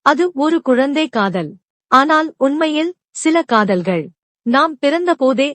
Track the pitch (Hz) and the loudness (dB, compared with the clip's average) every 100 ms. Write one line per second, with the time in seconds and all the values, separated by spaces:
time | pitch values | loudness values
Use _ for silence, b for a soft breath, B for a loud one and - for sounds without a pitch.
0 | - 294 359 269 302 330 - 247 269 294 | 0 0 -2 0 -2 0 0 0 0 -2
1 | 311 226 196 180 151 - _ _ _ 262 | -2 -2 -2 -4 -8 -12 _ _ _ 2
2 | 285 311 311 - 269 294 320 302 330 - | 2 0 -2 -2 -2 0 -2 -2 -4 -8
3 | _ - 320 330 320 226 202 185 175 175 | _ -4 0 0 2 0 2 0 -2 -4
4 | 156 _ _ _ 233 262 320 294 285 330 | -6 _ _ _ -2 0 0 -2 -2 0
5 | 349 320 262 262 277 | -2 0 0 0 -2